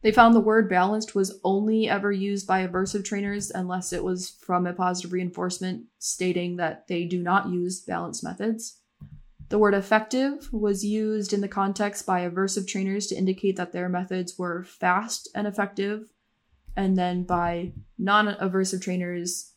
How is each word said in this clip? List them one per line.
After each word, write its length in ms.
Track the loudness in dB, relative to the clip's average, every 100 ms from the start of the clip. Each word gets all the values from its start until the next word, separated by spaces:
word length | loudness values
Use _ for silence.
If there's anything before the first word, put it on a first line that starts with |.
They 80 | 4
found 240 | 8 10 10
the 40 |
word 300 | 8 4 4
balanced 460 | 4 4 0 -2 0
was 240 | 0 0
only 460 | 0 2 2 2 2
ever 220 | 0 0
used 360 | 0 -2 -2 0
by 180 | 0 0
aversive 380 | -2 -2 -2
trainers 480 | -4 -4 -4 -4 -6
unless 400 | -6 -4 -4 -6
it 120 | -4
was 260 | -4 -4 -6
from 360 | -14 -2 0 0
a 60 |
positive 400 | 0 -2 -2 -4
reinforcement 760 | -4 -4 -4 -4 -4 -6 -6 -10 _
stating 600 | -8 -2 0 0 -2 -2
that 300 | -4 -4 _
they 160 | -4
do 180 | -2 -2
not 280 | 2 0 2
use 320 | -2 -2 -4
balanced 420 | -6 -6 -6 -8
methods. 540 | -10 -4 -2 -2 -8 -16 _ _ -20 -20 -20 _ -2
The 80 | 4
word 160 | 6
effective 800 | 4 4 2 2 0 0 -2 -6
was 320 | -2 0 0 0
used 480 | -2 0 -2 0
in 80 | -2
the 60 | -2
context 580 | 0 0 0 -2 -2 -2
by 160 | 0
aversive 460 | 0 0 0 -2 -4
trainers 400 | -2 -2 -2 -4
to 80 | 0
indicate 400 | 0 2 0 0
that 140 | -4
their 180 | -4 -2
methods 480 | -2 -2 -4 -6 -6
were 260 | -6 -6
fast 680 | -10 -2 2 2 0 -10 -8
and 140 | -4 -4
effective, 640 | -2 -4 -2 -4 -4 -10 _ _ _ _ _ -10 -2
and 200 | 2 2
then 280 | 2 -2
by 500 | 0 0 0 -2 -6 -12 -18 -4
non-aversive 840 | 2 4 4 0 0 0 0 -2
trainers 720 | -4 -4 -2 -4 -6 -8 -10